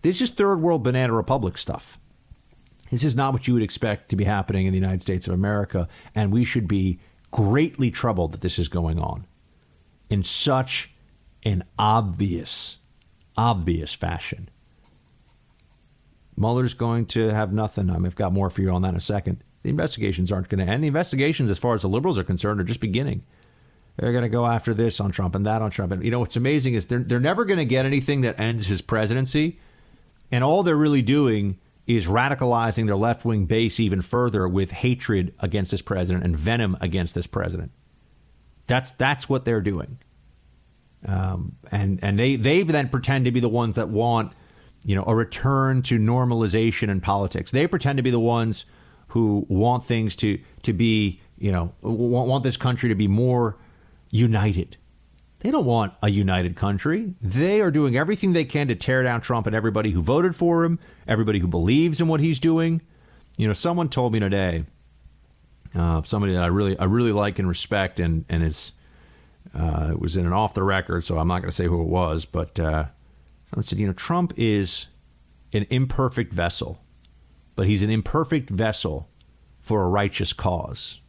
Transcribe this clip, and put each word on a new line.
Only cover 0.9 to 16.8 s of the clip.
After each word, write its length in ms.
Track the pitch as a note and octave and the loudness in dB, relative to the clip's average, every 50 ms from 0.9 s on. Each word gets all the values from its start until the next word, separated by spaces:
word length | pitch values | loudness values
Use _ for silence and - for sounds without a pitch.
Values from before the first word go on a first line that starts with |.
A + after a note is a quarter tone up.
| B2 B2+ C3 B2 A2+ | 0 2 0 2 0
republic 440 | A2+ G2 - C3+ C#3 A2 F#2 - | 0 0 0 0 0 0 -4 -4
stuff. 440 | - - - - - - - - - - _ _ _ _ _ - _ _ _ - - _ _ _ _ - - | -6 -8 -8 -8 -10 -10 -16 -20 -20 -20 _ _ _ _ _ -20 _ _ _ -20 -20 _ _ _ _ -10 -6
This 140 | - A#2+ B2+ | -4 0 0
is 100 | D#3 A#2+ | 0 2
not 180 | B2+ C#3 C3+ C3 | 2 0 0 0
what 140 | B2 - | -2 0
you 80 | - B2 | 2 2
would 80 | A#2+ A2 | 2 2
expect 460 | G2 - - - A2 G#2 - - _ | 0 -2 -4 -2 -2 -2 -4 -4 _
to 80 | - | -2
be 80 | G2 G2+ | 0 2
happening 420 | F#2 G#2+ G2 F#2 - G2 F#2+ F#2+ | 2 0 0 -2 -2 0 0 0
in 60 | F#2+ F#2 | 2 2
the 60 | F#2 | 0
United 200 | F#2+ F#2+ F#2+ F#2 | 0 0 -2 -2
States 280 | - - F#2 F2+ - - | -2 -4 -4 -4 -2 -2
of 60 | F2+ | -2
America, 520 | F2+ G2 G2+ G#2 G#2 G2+ - - F#2+ E2+ - - - - - - | 0 0 0 0 -2 -2 -2 -2 -4 -4 -4 -8 -18 -20 -8 -4
and 200 | G#2+ G#2+ G2 G2+ | -2 0 2 2
we 120 | A#2 B2 | 2 0
should 220 | A#2 - B2 G#2+ | 0 0 -2 -2
be 320 | E2+ G#2 G2 F#2+ F#2+ F2 - - - _ _ _ _ | 0 0 0 2 0 -2 -2 -8 -20 _ _ _ _
greatly 600 | - - G#2+ G2 A2 C#3 D#3+ E3 - - C3 A#2+ - | -2 0 2 2 4 2 2 0 0 0 -2 -2 0
troubled 400 | - - B2 G#2+ F#2 F2 D#2 E2+ | 0 -2 0 0 0 0 -2 -4
that 80 | F#2 | -4
this 180 | - F2+ - - | -4 -4 -2 -2
is 80 | F2 | -4
going 320 | D2+ - F2 E2 E2 D#2+ E2+ | -2 -2 -2 -2 0 -2 -2
on 300 | - - - - - - _ _ _ _ _ _ _ _ _ _ _ _ _ _ _ - | -2 -4 -6 -10 -12 -16 _ _ _ _ _ _ _ _ _ _ _ _ _ _ _ -2
in 160 | G#3 G3+ F3+ | -2 0 0
such 680 | - - - - D3 C3+ C3 C3 C3 - - - - _ _ - _ _ _ _ - _ _ - | 0 -2 0 0 2 2 2 0 -2 -4 -8 -8 -10 _ _ -20 _ _ _ _ -20 _ _ -2
an 180 | A2 G2+ F2 - - _ - | 0 0 0 -2 -6 _ 0
obvious, 1000 | G#2+ G#2+ G#2+ A#2 A2 G2 E2+ F#2 G2+ G2 F2 E2+ - - - - - - - - _ _ _ _ _ _ _ _ _ _ _ | 2 4 4 4 2 0 -2 -2 -2 -2 -2 -4 -6 -8 -10 -10 -10 -12 -12 -16 _ _ _ _ _ _ _ _ _ _ _
obvious 580 | - A2+ A#2+ A#2 F#2+ E2 F2 E2+ E2 D#2 D2+ - | 0 2 2 2 0 0 0 0 -2 -2 -6 -8
fashion. 540 | - - E2+ E2 E2 - - - - F#2 - _ _ _ _ _ _ _ _ _ _ _ _ _ _ _ _ _ _ _ _ _ _ _ _ _ _ _ _ _ _ _ _ _ _ _ _ - | -6 -6 -6 -6 -6 -8 -10 -10 -12 -14 -18 _ _ _ _ _ _ _ _ _ _ _ _ _ _ _ _ _ _ _ _ _ _ _ _ _ _ _ _ _ _ _ _ _ _ _ _ -6
Mueller's 380 | - G2 A2 A#2+ B2+ B2+ A#2+ - | -4 -2 0 0 0 0 -2 -2
going 320 | - | -2